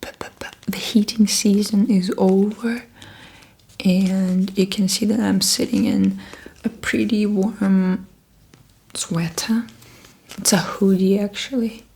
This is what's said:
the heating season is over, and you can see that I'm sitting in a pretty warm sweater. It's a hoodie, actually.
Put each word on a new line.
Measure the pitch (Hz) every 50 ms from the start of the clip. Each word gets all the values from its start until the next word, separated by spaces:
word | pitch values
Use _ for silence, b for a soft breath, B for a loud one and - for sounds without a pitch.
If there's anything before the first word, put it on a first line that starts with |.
| - - - - - - - - - - - _ -
the | - 196
heating | 196 - - - 226 208 214 - - 220
season | 202 - - - 214 202 202 208 196 - 202 196 254
is | 226 190 180 185 -
over, | - 196 190 190 196 196 208 214 - 233 233 233 240 - - B B B B B B B B B B B B B B _ _ - _ -
and | 196 180 185 196 185 185 190 190 180 185 185 185 196 190
you | - 190
can | 190 190 - 202
see | 185 - - -
that | 208 214 220
I'm | 220 202 190 190
sitting | - - - - - - - 196 -
in | 220 208 202 190 190 190 196 B B B B B B B B -
a | 226
pretty | - - - - - 226 220 208 233 208 214
warm | 208 208 202 190 208 233 - 202 196 190 190 185 185 185 - - - _ _ _ _ _ _ _ _ _ - _ _ _ _ _ _ -
sweater. | - - - 185 165 170 165 - - - - 220 226 233 B B B B B B B B B B B B B -
It's | - - - -
a |
hoodie, | 190 165 - - - - 196 196 180 190 190 196 202
actually. | 202 208 202 - - - 269 262 226 226 226 226 - _ _